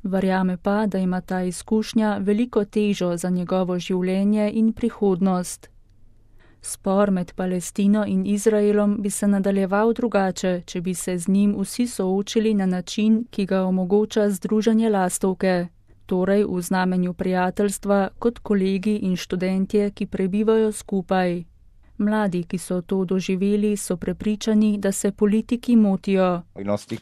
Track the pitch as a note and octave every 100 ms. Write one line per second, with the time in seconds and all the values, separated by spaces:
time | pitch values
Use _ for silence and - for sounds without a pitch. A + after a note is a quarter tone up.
0 | G3 F#3 F#3+ F#3 F#3 F3+ - G3+ G#3+ F#3+
1 | F#3 F3+ F3+ F#3 F3+ F3+ - A3 G#3+ A3+
2 | G#3+ G3+ G3 G#3 B3 - G#3 A3 G#3 G3+
3 | F3+ F3 F3+ F3+ F3 F#3 F3+ F3+ E3+ F#3
4 | F3+ F#3+ G3 G#3+ G#3 A3+ A3+ A3+ A#3 -
5 | G3+ F3+ F#3+ F3+ F3+ - - - - -
6 | - - _ - - - - - G3+ F#3+
7 | G3+ F#3 F3 - F#3 F3+ E3+ - G3+ G#3+
8 | G3+ F#3+ F#3+ G#3 A3 G#3+ G#3 G#3 G#3 G#3
9 | G3+ - G3+ G3+ F#3+ G3 F#3+ G3+ A3+ A3+
10 | B3 G3+ F#3+ F3+ F#3+ F3+ - F3+ F3 F3
11 | - F3+ E3+ G3 G3+ G3+ G3 - A#3+ -
12 | F#3+ F#3+ G3+ A3+ A3 G#3 F#3+ F3+ F3 -
13 | G#3+ A3 A#3+ - F#3+ F#3+ F#3 F#3 F3+ G3+
14 | G#3+ - G#3 G3 G#3+ G#3+ A3 A3 A3+ G3+
15 | F#3 - F#3+ F#3 F#3+ F3+ F3 _ _ -
16 | - F#3 F#3 G3+ G#3 F3+ F3 F#3 F#3 F#3
17 | F3+ F3 F#3 F#3 F#3 - G#3 G3+ G3+ G3+
18 | F#3+ - A#3 A#3 - G#3 F#3+ G3 G3+ G#3+
19 | G3 F3+ - F#3 F#3 F#3+ F#3+ G#3 G3+ -
20 | G3+ - F#3+ G3+ A3 A3 A3 G#3+ - G3
21 | F3+ F#3 F3+ F3 E3+ _ - - - -
22 | G#3 G#3+ G#3 F3 E3+ F#3 - F3+ E3+ F#3+
23 | F3+ F#3+ F3+ F#3+ G3 G#3 G#3 G#3 - F3+
24 | - F3 G#3+ G#3 - G#3+ G#3+ G#3 G3 G3
25 | G3+ G3 G#3 G#3+ A3 A#3+ B3 A#3 G#3 F#3
26 | - F#3+ F#3 F3 F3 - G2 - - A2+